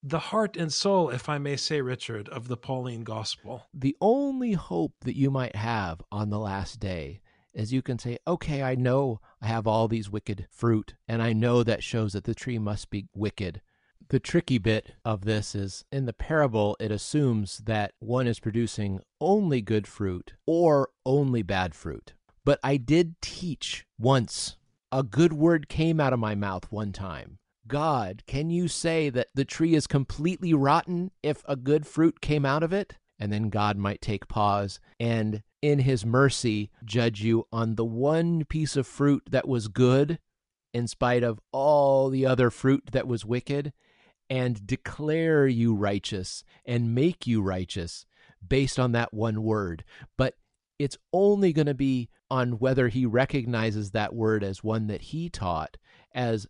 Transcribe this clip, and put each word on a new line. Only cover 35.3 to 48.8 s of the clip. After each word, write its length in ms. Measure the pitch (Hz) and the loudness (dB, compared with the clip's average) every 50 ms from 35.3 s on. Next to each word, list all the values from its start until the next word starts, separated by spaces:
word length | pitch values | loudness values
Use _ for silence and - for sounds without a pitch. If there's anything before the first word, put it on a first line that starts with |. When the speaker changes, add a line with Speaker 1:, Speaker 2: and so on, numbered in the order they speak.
| 107 107 107 _ _ _ - | -2 -4 -8 _ _ _ 2
Speaker 2:
in 180 | 147 147 143 | 2 4 4
his 260 | 131 131 135 113 95 | 4 2 2 2 0
mercy 640 | 113 113 127 139 139 120 - - 123 107 104 104 104 _ _ - | 2 4 6 6 6 4 2 0 0 0 0 -2 -6 _ _ -16
judge 380 | 110 101 120 120 117 110 101 104 | -4 -2 0 2 2 0 0 0
you 260 | 113 113 113 110 _ | 2 2 2 2 _
on 240 | - 113 113 113 110 | -4 -2 -2 -2 0
the 100 | 101 117 | -2 -2
one 600 | 117 113 113 127 143 156 165 170 170 170 165 151 | -2 -2 0 0 2 2 2 2 2 0 0 -2
piece 320 | - - 160 156 139 - | -2 -2 -2 -2 0 0
of 100 | 143 127 | -2 -2
fruit 380 | - - - 143 143 143 - _ - | -2 -2 2 4 4 4 2 _ -2
that 180 | - 131 - - | -2 -2 0 0
was 180 | 131 120 107 | -2 -2 -2
good 540 | 107 95 123 127 123 127 135 143 147 165 160 _ _ _ _ _ _ _ _ _ _ _ | -4 2 4 6 6 6 6 4 2 0 -6 _ _ _ _ _ _ _ _ _ _ _
in 140 | 120 120 | -6 -4
spite 380 | 113 - _ 131 123 123 123 120 | -4 -4 _ 0 2 2 2 2
of 160 | 120 113 101 _ _ | 0 -2 -4 _ _
all 580 | - 131 135 147 151 147 143 139 135 135 135 135 | -4 0 2 4 6 6 6 6 4 4 4 2
the 160 | 135 131 131 | 2 2 2
other 260 | 131 131 120 127 120 | 2 4 4 4 2
fruit 400 | - - - 131 135 139 - - - | 2 2 2 2 2 2 0 -2 -4
that 160 | 135 - 131 | -4 -2 -2
was 160 | 123 113 - | -4 -6 -2
wicked, 480 | 107 120 123 - - 143 143 143 147 - _ _ _ _ _ _ _ _ _ _ _ | -2 -4 -4 -2 -2 -4 -4 -4 -6 -10 _ _ _ _ _ _ _ _ _ _ _
and 380 | 135 131 127 123 120 104 98 | -2 0 0 0 -2 -2 -4
declare 840 | 98 127 - _ - - - 147 151 156 165 165 165 160 151 139 135 | -6 -6 -6 _ -10 -10 -6 -4 -2 0 2 2 4 6 6 6 6
you 260 | 127 117 117 117 113 | 4 4 4 2 2
righteous 720 | 101 101 101 101 101 - - 113 98 92 - - - - _ _ _ _ | 2 2 0 0 -2 -2 -4 -6 -6 -6 -8 -10 -14 -16 _ _ _ _
and 300 | - 123 120 120 117 117 | -4 -2 0 0 0 2
make 320 | 123 139 175 175 _ - | 2 2 2 0 _ -2
you 140 | 139 120 110 | 0 2 2
righteous 640 | 101 95 92 92 92 - - 101 87 87 - - - _ _ _ _ _ _ _ - | 2 0 0 -2 -4 -6 -6 -8 -8 -8 -10 -14 -18 _ _ _ _ _ _ _ -6
based 320 | 90 - 131 139 127 - | 0 0 2 2 0 0
on 140 | - | 0